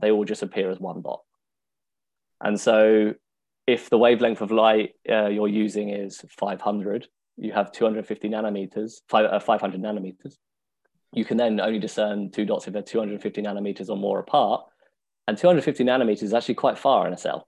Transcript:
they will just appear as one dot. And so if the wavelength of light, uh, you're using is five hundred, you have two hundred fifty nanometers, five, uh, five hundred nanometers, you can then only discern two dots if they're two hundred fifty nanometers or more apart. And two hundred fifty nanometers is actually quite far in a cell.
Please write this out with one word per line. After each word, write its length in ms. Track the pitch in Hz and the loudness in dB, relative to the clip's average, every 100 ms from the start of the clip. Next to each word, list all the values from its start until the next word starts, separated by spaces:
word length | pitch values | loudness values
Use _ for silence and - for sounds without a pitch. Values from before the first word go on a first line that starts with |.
they 80 | 107 | 2
will 140 | 107 | 2
just 180 | 104 107 | 0 -4
appear 280 | 98 101 95 | -6 -4 -4
as 80 | 92 | -4
one 220 | 92 82 | -8 -10
dot. 220 | - - _ _ _ _ _ _ _ _ _ _ _ - | -10 -10 _ _ _ _ _ _ _ _ _ _ _ -6
And 200 | 104 104 | -4 0
so 540 | - 110 110 110 107 - _ _ _ _ - | 4 6 8 6 4 -2 _ _ _ _ 0
if 220 | 120 - | 0 2
the 80 | 117 | 4
wavelength 460 | 120 117 117 107 | 6 6 2 0
of 80 | 104 | 0
light, 460 | 110 110 110 107 _ - | 4 6 4 2 _ 0
uh, 200 | 110 104 | 2 2
you're 200 | 104 107 | 0 0
using 400 | 107 107 104 104 | 2 0 -2 -4
is 340 | 101 98 - - - | -6 -8 -12 -18 -6
five 240 | 101 92 | -6 -4
hundred, 460 | 107 104 98 107 - _ _ - | -2 -2 -2 -6 -8 _ _ -12
you 160 | 107 | -6
have 180 | 101 101 | -2 -4
two 140 | - | 0
hundred 200 | 113 110 101 | 0 0 -6
fifty 200 | 107 107 | -6 -4
nanometers, 640 | 110 107 101 95 - 110 - - | -4 -4 -4 -6 -6 -8 -10 -2
five, 180 | 110 107 | 2 2
uh, 120 | 104 | 2
five 220 | - 107 | 0 0
hundred 200 | 101 92 | 0 -4
nanometers, 520 | 107 104 92 92 - _ _ _ _ _ _ _ _ | -6 -6 -8 -12 -18 _ _ _ _ _ _ _ _
you 120 | - | -6
can 120 | 110 117 | -2 0
then 240 | 120 104 | 0 0
only 180 | 101 110 | -2 -2
discern 540 | 101 - 107 104 98 | -4 -4 -2 -2 -6
two 120 | - | -4
dots 220 | 104 107 - | -2 -2 -4
if 60 | |
they're 100 | 101 | -10
two 160 | 98 113 | -6 -4
hundred 240 | 107 101 | -4 -6
fifty 180 | 107 101 | -8 -6
nanometers 480 | 104 101 101 98 95 | -6 -6 -6 -6 -8
or 80 | 98 | -4
more 220 | 101 98 | -2 -2
apart. 460 | 95 147 107 110 - _ _ _ _ _ - | -4 -2 -2 -2 -8 _ _ _ _ _ -8
And 100 | 107 | 0
two 80 | 175 | 4
hundred 160 | 170 | 4
fifty 220 | 135 - | 2 0
nanometers 400 | 123 127 117 104 | 0 2 0 -2
is 100 | 104 | 0
actually 220 | 117 - 120 | -2 -2 -2
quite 200 | 135 110 | 0 0
far 300 | 135 120 87 | 2 2 2
in 60 | |
a 60 | 90 | -4
cell. 280 | - 69 | -6 -8